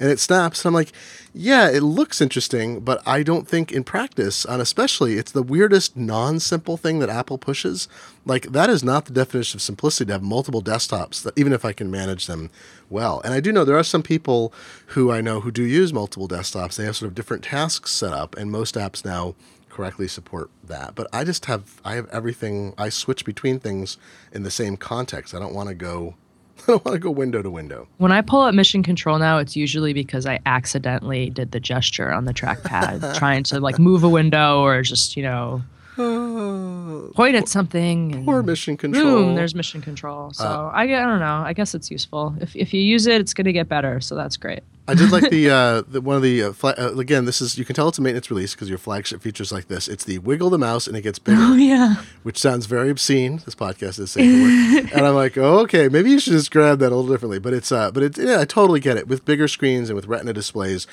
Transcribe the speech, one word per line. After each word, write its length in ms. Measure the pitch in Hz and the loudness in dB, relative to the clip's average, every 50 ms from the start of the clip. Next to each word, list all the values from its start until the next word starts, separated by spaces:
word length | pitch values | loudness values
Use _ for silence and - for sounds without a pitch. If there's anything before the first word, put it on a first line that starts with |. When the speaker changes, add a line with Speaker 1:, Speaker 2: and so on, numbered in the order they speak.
Speaker 1:
and 100 | 131 143 | 0 2
it 80 | - - | 2 2
snaps." 460 | - - 180 185 170 165 - - - | 2 2 4 4 4 2 -2 -2 0
And 60 | 175 | 2
I'm 40 | 170 | 2
like, 160 | 165 151 - - - - - - - - - | 2 2 0 -6 -14 -20 -20 -20 -20 -20 -18
"Yeah, 380 | - 165 180 247 277 247 202 151 | -14 -4 2 4 6 6 6 6
it 140 | 127 143 147 | 4 4 2
looks 360 | 151 160 262 302 - - - | 2 2 2 0 0 0 0
interesting, 600 | 151 131 - 123 - - 131 117 110 117 120 98 | 0 0 2 -2 -4 -2 -2 -2 -2 -4 -6 -4
but 200 | 113 127 123 - - | -2 -2 -2 -2 0
I 160 | 117 131 147 | 0 0 0
don't 240 | 147 156 170 165 - | 2 0 0 -2 -2
think 240 | - 175 165 160 - | -2 -2 -2 -2 -2
in 140 | 143 135 127 | -4 -6 -4
practice, 600 | - - 208 262 - - 135 101 101 - - - | -4 -4 -6 -6 -4 -4 -2 -2 -2 -2 -4 -6
and 160 | 110 127 127 | -4 -4 -4
especially, 540 | 117 - - - - - - - 143 113 107 | -4 -2 0 0 0 0 0 0 0 0 0
it's 140 | 110 - - | -2 -4 -4
the 140 | - 135 123 | -4 -4 -2
weirdest 520 | 127 143 180 208 208 196 185 - - - | 0 2 2 4 4 4 4 2 0 -4
non-simple 800 | 127 113 110 110 113 120 147 160 160 - - 175 160 - - 165 | -6 -4 -2 -2 -2 0 -2 -2 -2 -2 -2 -4 -4 -4 -6 -6
thing 220 | 165 - 160 160 156 | -4 -2 -2 0 0
that 100 | 131 104 | -2 -2
Apple 300 | 113 120 123 - 135 127 | -2 -6 -6 -6 -10 -8
pushes." 480 | - 139 139 - - - - 180 - - - - - - - _ _ | -6 -6 -6 -4 -4 -6 -6 -6 -10 -12 -14 -20 -20 -20 -20 _ _
Like, 240 | 131 131 127 - - | -4 -2 -2 -4 -2
that 180 | 131 147 190 240 | 0 2 2 4
is 140 | 226 139 | 2 2
not 220 | 123 127 135 160 - | 2 0 0 0 -2
the 80 | - | 0
definition 460 | 123 127 131 - - 123 113 - - 101 | 0 0 0 0 -2 -4 -4 -6 -6 -8
of 40 | |
simplicity 440 | - - 101 - 143 151 - - 120 101 | -8 -8 -6 -4 -2 -2 -2 -2 -2 -4
to 40 | 101 | -4
have 80 | 95 98 | -4 -4
multiple 360 | 98 110 127 131 147 120 110 | -2 -2 -2 -2 -2 -4 -4
desktops, 600 | 90 107 110 117 - - 110 87 - - - - | -2 -2 -2 -2 -2 -4 -4 -6 -6 -8 -10 -10
that, 160 | - 110 - 147 | -10 -4 -2 0
even 140 | 139 143 | 2 2
if 120 | 131 113 - | 2 0 -2
I 80 | 110 | -6
can 160 | 98 - 104 92 | -6 -6 -8 -8
manage 380 | 95 98 95 95 92 90 - | -6 -6 -6 -6 -6 -8 -8
them 240 | - 85 80 80 80 - - - - - - _ _ | -10 -8 -10 -12 -12 -16 -20 -20 -20 -20 -20 _ _
well. 300 | 95 107 117 104 76 - - | -6 -4 -4 -4 -4 -4 -6
And 80 | 120 | -4
I 60 | 127 139 | -4 -2
do 140 | 160 214 | -2 0
know 120 | 214 190 147 | 2 2 2
there 140 | 135 143 160 | 4 4 2
are 60 | 165 | 2
some 180 | - - 160 | 2 -2 -2
people 500 | - - 160 156 - 139 123 117 113 110 - - - - - - _ | 0 -2 -2 -2 0 0 0 0 0 -2 -6 -14 -20 -20 -20 -20 _
who 260 | - - 139 127 123 | -6 0 0 2 2
I 80 | 117 113 | 2 0
know 180 | 113 113 110 107 | -2 -4 -4 -4
who 140 | 104 120 | -6 -6
do 100 | 110 120 | -4 -4
use 300 | 120 120 139 175 190 165 | -2 0 2 2 2 2
multiple 340 | 151 107 101 101 - 98 95 | 0 -4 -6 -6 -8 -10 -8
desktops. 480 | 90 90 87 92 - - 95 90 87 - | -8 -8 -8 -8 -8 -8 -8 -8 -8 -8
They 100 | 110 107 | -8 -8
have 120 | 107 104 | -6 -6
sort 100 | - 110 98 | -8 -8 -10
of 60 | 87 | -10
different 300 | 113 107 - 117 - - | -12 -10 -8 -10 -10 -8
tasks 480 | - 135 143 160 160 - - - - | -6 -4 -4 -4 -4 -4 -6 -6 -6
set 200 | - - 107 90 | -6 -4 -4 -4
up, 240 | 73 69 78 - - | -6 -6 -8 -10 -10
and 140 | - 104 104 | -10 -10 -6
most 240 | 107 110 110 - - | -6 -6 -6 -6 -6
apps 300 | 110 101 95 - - - | -6 -8 -8 -10 -10 -10
now 320 | 98 90 87 87 90 90 - _ _ _ _ _ _ | -8 -8 -6 -8 -8 -10 -14 _ _ _ _ _ _
correctly 380 | - - 95 95 - - 95 | -14 -12 -12 -10 -8 -8 -8
support 440 | 90 - 90 82 - 95 82 - - _ _ | -8 -10 -14 -16 -14 -12 -12 -12 -14 _ _
that. 320 | - 85 82 67 67 - 101 | -18 -16 -14 -14 -14 -14 -12
But 120 | - 110 - 107 | -12 -12 -8 -8
I 100 | 120 151 | -6 -6
just 220 | 180 165 - - | -4 -6 -6 -6
have, 340 | 135 117 101 101 - _ _ | -6 -6 -6 -8 -14 _ _
I 120 | - 101 110 | -12 -10 -8
have 120 | 120 110 - | -8 -10 -8
everything, 640 | - 113 113 117 117 - 113 104 101 101 101 95 - | -10 -8 -6 -6 -8 -6 -8 -6 -6 -6 -8 -8 -8
I 140 | - 104 104 | -8 -6 -6
switch 340 | - - - 131 131 - - | -6 -6 -6 -6 -6 -6 -6
between 340 | 110 101 - - 131 131 131 | -10 -10 -4 -4 -2 -2 -2
things 380 | - 107 98 95 95 - - - _ - - - _ _ | -4 -6 -6 -6 -8 -8 -12 -16 _ -20 -20 -20 _ _
in 120 | - 104 | -12 -10
the 80 | 98 92 | -10 -8
same 260 | - - 113 101 98 | -6 -6 -6 -6 -6
context. 580 | - - - 117 123 123 - - 69 - - 90 | -8 -10 -8 -8 -6 -6 -8 -10 -12 -14 -14 -12
I 40 | 87 | -12
don't 160 | 101 85 92 | -10 -10 -10
wanna 180 | 101 101 101 | -10 -10 -10
go, 420 | 90 82 90 87 87 87 85 85 85 _ _ _ _ _ | -10 -10 -10 -8 -8 -8 -10 -12 -14 _ _ _ _ _
<laughs> 180 | _ _ _ - - 247 | _ _ _ -4 0 2
I 40 | |
don't 120 | 233 - - | 2 2 0
wanna 140 | - 196 165 | -2 -4 -4
go 120 | 185 175 | -4 -4
window 300 | 143 139 135 127 117 107 | -4 -2 -2 -2 -4 -4
to 100 | 98 95 | -4 -6
window. 380 | 85 82 78 71 69 58 58 - _ | -10 -10 -12 -12 -14 -16 -18 -18 _
Speaker 2:
When 160 | - 185 185 | 0 2 4
I 80 | 190 214 | 4 2
pull 220 | 214 - 269 277 | 2 2 2 4
up 120 | 269 240 196 | 4 4 4
Mission 280 | 196 190 - - 196 | 4 4 4 2 0
Control 360 | 180 170 175 - - 160 156 156 | 0 0 -2 -2 0 0 0 2
now, 200 | 160 160 160 151 | 2 2 2 0
it's 180 | 143 139 - | 0 -2 -4
usually 380 | 151 147 135 151 156 156 147 139 | -4 -4 -2 -2 -2 -2 -2 -2
because 320 | 143 135 - 139 131 127 | -4 -4 -4 -6 -6 -4
I 140 | 135 127 - - | -4 -6 -2 0
accidentally 840 | 135 127 127 127 - - 135 131 127 127 - - 135 135 127 127 127 | 0 0 0 0 -2 -4 -4 -2 -2 -4 -4 -4 -4 -4 -4 -4 -4
did 220 | 127 131 123 123 | -6 -8 -8 -6
the 60 | - 117 | -6 -8
gesture 520 | 123 - 123 127 - - - - - 64 | -6 -4 -4 -2 -2 -2 -2 -2 -2 -2
on 140 | 76 107 127 | -2 -2 -2
the 80 | 123 120 | -4 -4
trackpad, 800 | - - - - - - - 110 90 - - - - 160 139 151 | -4 -4 -4 -4 -4 -6 -4 -2 -2 0 -2 -2 -6 -6 -6 -2
Speaker 1:
<laughs> 40 | 156 | 0
Speaker 2:
trying 260 | 147 139 135 135 135 | 0 2 2 0 0
to, 160 | - 139 139 | -2 -2 -2
like, 180 | 139 135 127 165 | -2 0 4 6
move 260 | 170 180 185 170 170 | 6 6 8 6 6
a 60 | 170 | 6
window 500 | 165 160 156 156 151 151 151 147 143 143 | 6 4 4 4 4 4 4 4 4 4
or 220 | 139 139 131 127 | 4 4 4 2
just, 340 | 127 123 120 - - - - | 0 0 -2 -2 -2 -2 -4
you 60 | 143 | -6
know, 400 | 139 131 123 123 120 120 131 127 127 - - _ - - - 254 240 233 226 233 | -4 -4 -4 -4 -4 -4 -6 -6 -8 -10 -14 _ -20 -14 -8 -6 -4 -2 -2 -4
Speaker 1:
Uh, 840 | 240 233 226 226 208 202 196 190 185 185 180 180 175 165 156 147 - - - | -4 -6 -6 -6 -6 -6 -6 -6 -8 -8 -10 -10 -10 -10 -12 -12 -12 -4 2
Speaker 2:
point 200 | 226 240 269 262 | 2 4 4 4
at 60 | 214 | 2
Speaker 1:
poor, 40 | - | 2
Speaker 2:
something 640 | - - 202 180 165 - 170 170 170 170 170 165 156 143 | 0 0 0 0 0 0 0 0 0 0 0 -2 -2 -4
and 100 | 127 131 | -4 -2
Speaker 1:
poor 180 | - 269 254 | 0 0 2
Mission 340 | 226 175 165 - - 160 147 | 2 0 -2 -2 -4 -6 -6
Speaker 2:
boom, 160 | - - 143 | -4 -4 0
Speaker 1:
Control. 420 | 233 285 311 285 254 214 190 175 170 | 2 2 4 6 6 6 4 4 2
Speaker 2:
there's 200 | 170 170 165 160 | 0 0 -2 -4
Mission 260 | 170 165 - - 156 | -6 -8 -8 -10 -12
Control. 520 | - 151 143 - 151 147 147 147 143 147 | -12 -12 -12 -10 -12 -12 -12 -12 -12 -12
So 120 | 143 - 107 | -8 -6 -6
Speaker 1:
Uh, 260 | - 156 151 151 156 - | -4 -4 -6 -6 -2 0
Speaker 2:
I, 80 | 208 | 0
I 40 | 240 | 2
don't 340 | 262 269 247 247 240 220 185 | 2 2 0 2 2 0 0
know. 220 | 160 151 151 156 160 | 0 0 -2 -2 -4
I 80 | 156 | -4
guess 220 | 165 202 208 - - | -4 -4 -4 -4 -4
it's 160 | 160 - - | -8 -10 -10
useful. 440 | 156 143 - - 156 147 151 151 147 156 | -10 -10 -10 -8 -6 -6 -6 -6 -6 -6
If, 140 | 175 160 - | -8 -8 -4
if 160 | - 196 - 196 | -4 -4 -2 0
you 60 | 190 | 2
use 260 | 196 208 226 226 214 | 2 4 4 4 4
it, 140 | 240 226 214 | 4 4 2
it's 140 | 190 - - | 2 0 -2
gonna 180 | - 190 190 | 0 0 0
get 160 | 175 170 165 - | 0 0 -2 -2
better. 320 | 156 147 139 135 120 131 | -2 -2 -2 -2 -2 -4
So 140 | 127 - 147 | -6 -6 -8
that's 220 | 151 147 131 - | -8 -6 -8 -8
great. 260 | - - 85 - - - _ _ _ _ - | -10 -8 -10 -10 -10 -14 _ _ _ _ 2
Speaker 1:
I 60 | - | 4
did 180 | 170 175 208 | 6 6 6
like 180 | 185 175 302 269 | 6 6 4 4
the, 180 | 160 156 147 143 | 4 4 6 6
Speaker 2:
<laughs> 80 | 135 131 | 6 6
Speaker 1:
uh, 240 | 123 120 117 113 - | 4 4 2 0 -2
the, 140 | 120 131 131 | -4 -6 -4
one 160 | 127 139 139 | -2 0 2
of 60 | 135 | 2
the, 200 | 131 127 123 117 | 4 4 4 2
uh, 100 | 104 101 | 0 -2
fla-, 220 | 101 - - 135 - | -2 -2 -2 -2 0
uh, 180 | - 123 120 127 131 | 0 -2 -4 -4 -4
again, 260 | 127 135 147 131 123 | 0 2 2 2 2
this 160 | 120 - - | 0 -2 -2
is, 160 | 127 113 - | -4 -4 -4
you 80 | 131 127 | -6 -6
can 120 | - 127 | -4 -2
tell 120 | 160 151 165 | 0 0 0
it's 100 | - - | 0 0
a 40 | |
maintenance 280 | 131 131 117 127 - - | 0 0 -2 -4 -4 -4
release 200 | 113 92 95 - - | -4 -4 -4 -6 -8
'cause 120 | - 104 95 | -10 -8 -8
your 100 | 95 90 | -8 -8
flagship 440 | - 113 101 101 98 - - 92 | -8 -8 -8 -6 -6 -8 -10 -8
features 300 | - 113 101 - 101 - | -10 -10 -8 -8 -8 -8
like 160 | 104 95 - - | -8 -10 -8 -8
this. 180 | 95 90 - | -8 -8 -8
It's 160 | - 104 - - | -8 -10 -10 -8
the 140 | 104 92 90 | -8 -8 -6
wiggle 320 | 90 123 143 165 180 180 | -4 -4 -2 0 0 2
the 80 | 180 156 | 2 2
mouse 300 | 123 117 117 117 - - | 2 0 0 -2 -4 -6
and 80 | 110 | -8
it 60 | 110 | -6
gets 180 | 101 107 101 - | -6 -6 -8 -4
bigger. 180 | - 214 214 226 | 2 4 6 6
Speaker 2:
Oh, 140 | 226 247 262 | 6 6 8
yeah. 420 | 254 277 262 269 247 247 214 208 - - - - - - | 6 6 6 6 6 6 4 4 2 -2 -8 -20 -10 -10
Speaker 1:
Which 120 | 117 - | -8 -4
sounds 300 | - - 135 123 120 110 | 0 0 2 2 0 -2
very 240 | 104 123 120 131 139 | -2 -2 0 0 0
obscene. 500 | 143 - - - 139 131 127 127 156 160 - | 0 0 0 2 2 2 2 0 -4 -6 -10
This 100 | 113 - | -14 -10
podcast 460 | - 110 92 92 - 104 95 92 107 | -8 -6 -6 -6 -6 -8 -8 -8 -8
is 100 | 98 - | -10 -4
safe 180 | - 277 247 247 | 2 6 6 8
for 140 | 254 254 | 8 8
work. 500 | 254 247 247 247 240 226 269 285 254 - | 8 8 8 6 6 6 6 4 4 2
Speaker 2:
<laughs> 0 | |
Speaker 1:
And 140 | - - 139 | 2 4 4
I'm 80 | 143 139 | 6 6
like, 240 | 139 131 127 - 135 | 4 4 2 2 4
"Oh, 220 | 131 147 175 214 | 6 6 6 6
okay, 280 | 233 - - 165 143 135 | 6 6 4 4 6 6
maybe 220 | 143 160 196 262 | 4 4 6 6
you 80 | 277 277 | 6 6
should 140 | - - | 6 4
just 180 | 165 156 143 - | 2 2 2 4
grab 280 | - 156 151 147 143 135 | 4 6 6 6 6 4
that 100 | 135 123 | 4 2
a 40 | 123 | 2
little 140 | 127 127 127 | 2 2 0
differently." 280 | 135 113 123 110 98 98 | 0 -2 -2 -4 -4 -4
But 140 | 98 123 127 | -2 -2 -2
it's, 160 | 120 - - | -2 -2 -2
uh, 200 | 131 113 107 95 | 0 0 0 0
but 100 | 117 135 | 0 0
it's, 160 | 139 147 156 - | 0 0 0 -2
yeah, 220 | 240 254 240 170 | 0 2 2 2
I 40 | 143 | 2
totally 360 | - - 214 202 180 165 143 | 2 4 4 6 6 6 4
get 160 | 135 135 120 | 2 2 0
it. 100 | 104 - | 0 -2
With 180 | 123 135 131 - | -2 -4 -2 0
bigger 220 | 147 151 147 151 139 | 0 2 2 2 0
screens 400 | - - 143 131 127 123 120 110 | 0 0 0 0 2 0 -2 -4
and 60 | 104 | -6
with 100 | 98 95 | -6 -4
Retina 260 | 107 117 - - 117 | -4 -6 -4 -4 -6
displays, 540 | 101 107 101 - - 107 95 95 95 90 - - | -6 -6 -6 -6 -6 -4 -2 -2 -4 -4 -6 -12